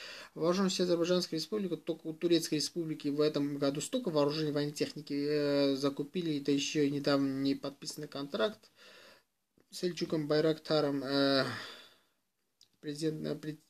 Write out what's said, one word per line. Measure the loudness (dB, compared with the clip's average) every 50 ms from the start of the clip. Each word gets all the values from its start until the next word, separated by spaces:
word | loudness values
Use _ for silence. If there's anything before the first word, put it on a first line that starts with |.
| -16 -16 -14 -16 -16 -16 _
Вооруженные | -2 0 2 2 4 2 2
силы | 2 0 2 2
Азербайджанской | 2 2 2 2 2 0 0 -2 -4 -6
Республики, | -6 -4 -4 -4 -2 -4 -4
только | -6 -4 -6 -8 -6 -6 -10
у | -8
Турецкой | -2 2 4 4 4 4 2 -2
Республики | -2 -2 -2 -4 -4 -4 -4 -6 -4 -4 -2
в | 2 2
этом | 2 2 4 2 0 0 0 0
году | 0 0 0 0
столько | -4 -2 -2 -2 -2 0
вооружений | 2 4 2 4 2 0 -2 0
военной | 0 0 -2 -2 -2
техники, | -2 -4 -4 -4 -10 -8 -4 -4
э, | -2 0 0 0 0 2 2 2 4 4 4 2
закупили, | 2 0 0 0 -2 -6 -4 -4 -4 -2 -2 -2 -2
это | 2 2
еще | 2 2 2 0 2 2 2 2
недавно | 2 0 2 2 4 4 2 0 0 0
не | 0 0 0
подписанный | -2 -4 -8 -10 -10 -12 -12 -10 -10 -12 -12
контракт | -10 -10 -10 -8 -2 0 0 0 -2 -6 _ _ _ _ -20 -20 -20 -20 -20 -20 -20 _ _ _ _ _ _ _ _ _ _ _
с | -12 -6
Сельчуком | -4 -4 -2 -2 -2 -2 -2 -2 0 2
Байрактаром, | 2 4 4 2 2 0 0 2 2 2 4 2 0 -2 -2
э, | 0 2 2 4 4 4 4 2 2 -2 -6 -8 -12 -14 -18 -20 -20 _ _ _ _ _ _ _ _ _ _ _ _ _ _ -20 _ _ _
президент-, | -10 -10 -8 -4 -2 -4 -2 -2 -4 -4
э, | -4
пред-, | -4 -6 -10 -10 -10 _